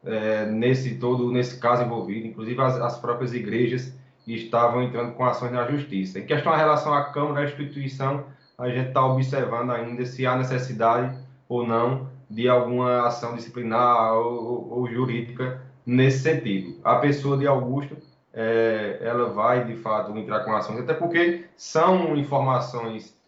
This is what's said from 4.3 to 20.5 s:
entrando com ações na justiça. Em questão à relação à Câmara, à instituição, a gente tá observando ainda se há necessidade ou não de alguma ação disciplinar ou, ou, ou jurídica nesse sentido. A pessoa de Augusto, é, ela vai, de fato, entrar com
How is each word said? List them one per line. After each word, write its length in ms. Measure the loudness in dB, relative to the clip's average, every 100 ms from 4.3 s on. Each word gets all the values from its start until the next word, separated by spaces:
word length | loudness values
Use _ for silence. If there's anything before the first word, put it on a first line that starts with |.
| -8 -2 2 2 2
entrando 300 | -2 -2 -6
com 100 | 0
ações 280 | 0 0 -4
na 140 | -2 -2
justiça. 540 | -2 -4 -4 -4 -6
Em 60 | -2
questão 260 | 0 2
à 40 | 4
relação 380 | 4 4 2
à 100 | 0
Câmara, 360 | 0 -2 -2 0
à 40 |
instituição, 800 | -2 -4 -8 -6 -8 -4 -2 -2 -6 -18 _ -8
a 120 | -4
gente 240 | -2 0
tá 120 | 2
observando 680 | 4 4 2 0 -2 -2 -2
ainda 340 | -2 -4 -4 -6
se 180 | -2 0
há 100 | 0
necessidade 800 | 0 -2 -4 2 4 4 0 -6 -14 -20 _
ou 180 | -4 0
não 420 | 2 2 0 -4 -14 -14
de 180 | 0 4
alguma 580 | 4 4 0 2 2 2
ação 280 | 0 -6
disciplinar 800 | -8 -10 -8 -2 2 4 6 4
ou, 300 | 2 0 -2
ou, 340 | -4 -6 -4 -4
ou 100 | -2
jurídica 720 | 0 -2 -2 -6 -6 -6 -6 -14 -16
nesse 360 | 0 6 6 4
sentido. 580 | 2 0 0 -2 -4 -4
A 120 | 2 4
pessoa 400 | 4 2 0 0
de 100 | 2
Augusto, 500 | 2 2 -4 -4 -12 -20 _ _
é, 680 | -6 0 2 2 2 -2 -4
ela 300 | -2 0 0
vai, 340 | 2 2 2
de 100 | 0
fato, 420 | -6 -4 -2 -2 -6
entrar 240 | -4 -4
com 140 | -2